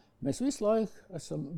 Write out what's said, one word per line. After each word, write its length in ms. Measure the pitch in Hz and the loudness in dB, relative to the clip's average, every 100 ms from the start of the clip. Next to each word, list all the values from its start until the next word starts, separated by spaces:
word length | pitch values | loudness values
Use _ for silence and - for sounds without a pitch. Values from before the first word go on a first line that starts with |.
| _ _ | _ _
Mēs 160 | 139 135 | -2 0
visu 220 | 262 - | 0 2
laiku 280 | 208 220 214 - - 175 | 4 4 2 -4 -12 -12
esam, 320 | - 151 - | -6 -6 -4